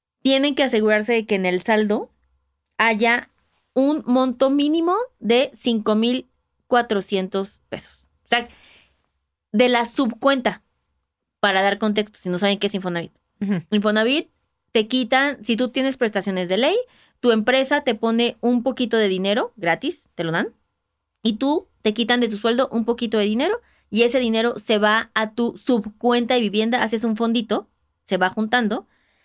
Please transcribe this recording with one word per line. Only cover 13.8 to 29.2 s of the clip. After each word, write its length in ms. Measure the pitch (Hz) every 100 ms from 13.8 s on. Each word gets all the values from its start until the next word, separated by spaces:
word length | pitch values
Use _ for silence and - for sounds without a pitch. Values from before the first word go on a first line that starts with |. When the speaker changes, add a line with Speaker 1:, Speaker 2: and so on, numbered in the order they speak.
| 214 214 226 294 359 _ _ _ _
Speaker 1:
te 140 | 233 220
quitan, 580 | 254 247 262 285 269
si 120 | 208 226
tú 140 | 254
tienes 260 | 269 262 262
prestaciones 520 | 226 208 190 185 175
de 80 | 190
ley, 200 | 269 427 494 _ _ _
tu 140 | 240
empresa 480 | 220 214 262 269 294
te 160 | 285 220
pone 400 | 226 226 233 -
un 220 | 233 247
poquito 340 | 247 254 247 226
de 120 | 208
dinero 440 | 185 196 214 480 -
gratis, 520 | 170 165 277 349 -
te 80 | -
lo 80 | 165
dan, 220 | 165 403 - _ _ _ _ _ _
y 100 | 226
tú 320 | 214 269 320 - _
te 100 | 214
quitan 280 | 214 233 240
de 80 | 226
tu 80 | 208
sueldo 320 | 226 240 254
un 140 | 233
poquito 340 | 226 240 240 226
de 60 |
dinero, 360 | 208 220 320 480 _ _ _
y 120 | 208
ese 180 | 240 262
dinero 400 | 240 220 233 -
se 180 | - 214
va 320 | 208 220 226
a 180 | - 220
tu 240 | - 240 -
subcuenta 760 | - 240 208 - 240 240 240
de 60 | 254
vivienda, 440 | 208 208 220 247
haces 180 | 220 226
un 140 | 233 220
fondito, 520 | 233 233 240 226 - _ _ _ -
se 100 | 185
va 140 | 185
juntando. 560 | 214 220 247 214 254 - _ _ _